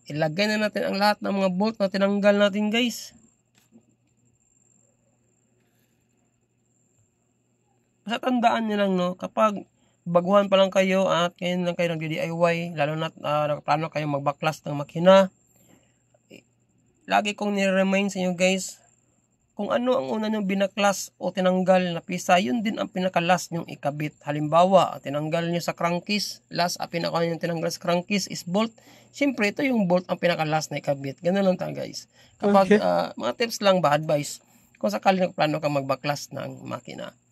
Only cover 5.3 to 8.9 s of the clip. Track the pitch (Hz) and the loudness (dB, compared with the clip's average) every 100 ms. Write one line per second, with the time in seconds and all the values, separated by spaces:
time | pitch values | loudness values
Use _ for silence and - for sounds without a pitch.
5.3 | _ _ _ _ _ _ _ _ _ _ | _ _ _ _ _ _ _ _ _ _
6.3 | _ _ _ _ _ _ _ _ _ _ | _ _ _ _ _ _ _ _ _ _
7.3 | _ _ _ _ _ _ _ - 233 - | _ _ _ _ _ _ _ -8 -4 -2
8.3 | 254 226 226 226 208 202 | 2 2 2 -2 0 2